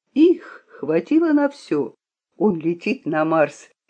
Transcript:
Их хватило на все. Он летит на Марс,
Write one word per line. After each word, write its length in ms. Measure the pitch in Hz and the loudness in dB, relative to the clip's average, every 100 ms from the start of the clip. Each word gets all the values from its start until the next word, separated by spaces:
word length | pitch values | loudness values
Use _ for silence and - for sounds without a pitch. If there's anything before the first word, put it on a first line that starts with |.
| _ | _
Их 520 | 262 349 - - - _ | 2 4 2 -6 -20 _
хватило 680 | - 139 165 165 311 330 | -10 -4 -2 0 0 2
на 160 | 294 285 | 2 0
все. 460 | - - 151 113 - _ _ _ - | -4 -6 -4 -4 -10 _ _ _ -2
Он 200 | 214 165 | -2 0
летит 480 | 165 170 202 262 151 | -2 -4 -4 -6 -4
на 200 | 156 160 | -2 0
Марс, 440 | 160 147 - - _ _ | 2 0 -2 -20 _ _